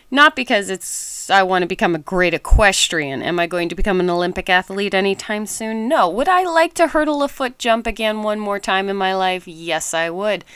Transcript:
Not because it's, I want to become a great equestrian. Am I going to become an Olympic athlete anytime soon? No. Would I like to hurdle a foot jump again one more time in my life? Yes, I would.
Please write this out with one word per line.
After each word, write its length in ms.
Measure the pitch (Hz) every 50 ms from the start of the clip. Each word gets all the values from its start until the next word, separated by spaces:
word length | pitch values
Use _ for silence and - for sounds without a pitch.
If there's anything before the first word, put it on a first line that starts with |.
| _ -
Not 280 | 254 277 294 311 302
because 340 | 269 247 247 247 202 196 185
it's, 580 | 190 175 - - - - - - - - - -
I 120 | 185 196 190
want 200 | 185 190 180 180
to 40 |
become 260 | 170 185 - 220 185 170
a 20 | 156
great 340 | 143 - 190 180 180 175 165
equestrian. 920 | 151 - - - - 214 196 190 - - - - 165 147 139 135 127 -
Am 160 | 147 170 175
I 80 | 170 170
going 200 | 175 175 170 170
to 60 | 175
become 240 | - - 214 190 185
an 100 | 175 175
Olympic 400 | 175 175 175 180 180 190 185 -
athlete 460 | 185 180 185 - 190 196 202 202 196
anytime 520 | 190 190 196 196 - - - 214 214 214
soon? 420 | 208 - - 226 220 220 220 220 240
No. 200 | 320 285 202 175
Would 200 | 165 220 285 370
I 160 | 370 359 370
like 300 | 349 330 330 330 339 -
to 120 | - 339
hurdle 380 | 302 - 320 302 302 294 285 285
a 40 | 277
foot 300 | - - 269 247 262 -
jump 300 | - 233 226 226 226 233
again 340 | 220 220 220 214 214 214 214
one 160 | 214 208 214
more 220 | 208 202 202 196
time 280 | - 220 190 190 196 196
in 60 | 196
my 220 | 196 190 185 190
life? 320 | 190 190 185 185 185 180 185
Yes, 440 | 165 160 165 170 160 160 - - -
I 180 | 165 165 170
would. 340 | 165 185 202 214 202 175 - - -